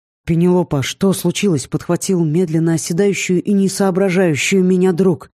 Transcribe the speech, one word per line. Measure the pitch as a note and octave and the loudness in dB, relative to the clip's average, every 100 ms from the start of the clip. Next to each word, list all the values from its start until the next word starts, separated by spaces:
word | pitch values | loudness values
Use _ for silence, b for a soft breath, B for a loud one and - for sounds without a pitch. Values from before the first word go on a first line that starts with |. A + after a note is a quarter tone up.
| _ _ - | _ _ -2
«Пенелопа, | E3 F3+ F3+ E3+ D3 | 2 2 2 0 -2
что | B2 - G3 | -4 -2 -2
случилось?» | F3 F3 - G#3 D3 - | 0 -2 -2 0 -2 -2
подхватил | D3+ - E3+ - F#3 | -6 -4 -4 -2 0
медленно | D#3+ D#3 F3+ E3 E3 | 0 0 0 0 0
оседающую | D#3+ - E3+ G3+ F#3 - F3+ | 0 -2 0 0 0 -2 -2
и | - | 0
не | G3+ F#3+ | 0 0
соображающую | F#3+ G3 F#3 G3 F3+ F3+ C#3 - G3 | 0 -2 0 0 2 0 0 0 2
меня | F#3 F#3 F#3 | 2 2 2
друг. | E3 F#3+ E3 - | 2 0 0 -6